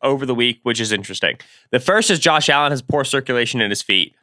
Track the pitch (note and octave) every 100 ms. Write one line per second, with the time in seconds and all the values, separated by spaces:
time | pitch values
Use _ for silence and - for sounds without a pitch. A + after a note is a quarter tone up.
0 | C3+ C#3 C3 A#2+ A#2+ A#2 B2 A2+ G#2+ G#2
1 | G2 F#2 E2+ - - _ - B2+ D3+ G#3+
2 | A3 E3+ E3 D#3 D3+ C#3+ D3 C#3 - D3
3 | C3 C#3 B2+ B2 A2+ B2 G#2 G2+ - F#2+
4 | - _